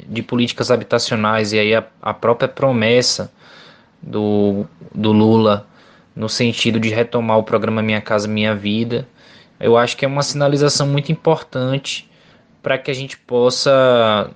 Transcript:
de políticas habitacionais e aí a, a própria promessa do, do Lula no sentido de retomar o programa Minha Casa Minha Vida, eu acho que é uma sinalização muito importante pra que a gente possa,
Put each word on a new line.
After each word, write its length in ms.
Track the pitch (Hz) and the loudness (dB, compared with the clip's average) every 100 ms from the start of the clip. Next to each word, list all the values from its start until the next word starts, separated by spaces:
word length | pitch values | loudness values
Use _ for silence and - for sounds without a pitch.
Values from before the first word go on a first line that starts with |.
| - | -10
de 140 | 110 | -10
políticas 480 | 117 123 120 - 117 | -4 -2 -2 -2 0
habitacionais 800 | 123 117 120 - 117 107 110 107 | 0 0 -2 0 -2 0 0 0
e 60 | 107 | 0
aí 160 | 107 | 2
a, 100 | 110 - _ | 2 0 _
a 140 | 110 | -8
própria 340 | 107 113 120 127 | -2 0 0 -2
promessa 800 | - 135 120 110 123 123 - 101 - - - - - _ _ | -2 -2 0 2 2 2 -4 -8 -14 -20 -20 -20 -20 _ _
do, 640 | - 113 107 104 104 101 104 - - | -10 -4 0 2 2 0 -6 -12 -14
do 180 | - 107 | -4 2
Lula 540 | 107 110 113 110 101 - _ _ _ _ - | 4 4 4 4 2 -4 _ _ _ _ -10
no 120 | 110 | -8
sentido 500 | - 120 110 120 110 | -2 -2 0 -2 0
de 100 | 110 | -2
retomar 500 | 107 117 123 113 113 | -2 -2 -2 0 0
o 40 | |
programa 400 | 107 113 107 110 | 2 -2 0 -2
Minha 180 | 110 107 | -2 -2
Casa 280 | - 107 104 | -2 -2 -2
Minha 260 | 107 107 | -2 -2
Vida, 520 | 107 101 107 117 120 - _ _ - _ _ | -2 -2 -2 -2 -6 -8 _ _ -20 _ _
eu 180 | - 117 | 2 2
acho 200 | 120 - | 2 -2
que 80 | |
é 40 | 135 | -4
uma 140 | 139 | -2
sinalização 640 | 139 147 143 143 147 139 143 | -4 -2 0 2 0 0 0
muito 240 | 139 131 | -2 -2
importante 960 | 160 - 160 - 131 127 139 135 - - _ _ _ _ _ | -2 0 -2 -2 -6 -4 -4 -6 -12 -14 _ _ _ _ _
pra 160 | 131 131 | -4 -4
que 120 | 143 | -4
a 40 | |
gente 240 | 131 135 - | -8 -10 -16
possa, 1120 | _ 123 123 127 - 135 131 123 110 107 95 | _ 0 2 2 2 4 4 4 4 2 -2